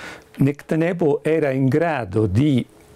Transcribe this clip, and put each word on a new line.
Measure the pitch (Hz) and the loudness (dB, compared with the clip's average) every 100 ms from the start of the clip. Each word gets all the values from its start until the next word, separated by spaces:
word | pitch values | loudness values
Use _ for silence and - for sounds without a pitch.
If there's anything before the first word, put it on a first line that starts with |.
| - - - - | -18 -18 -18 0
Nectanebo | 135 147 - 160 165 175 160 143 | 0 0 -4 -2 -2 0 0 0
era | 156 160 147 | 0 0 0
in | 135 131 | 0 0
grado | 151 170 143 104 107 107 | 2 0 -2 -2 -2 0
di | 98 151 127 - - - | 2 2 0 -2 -12 -20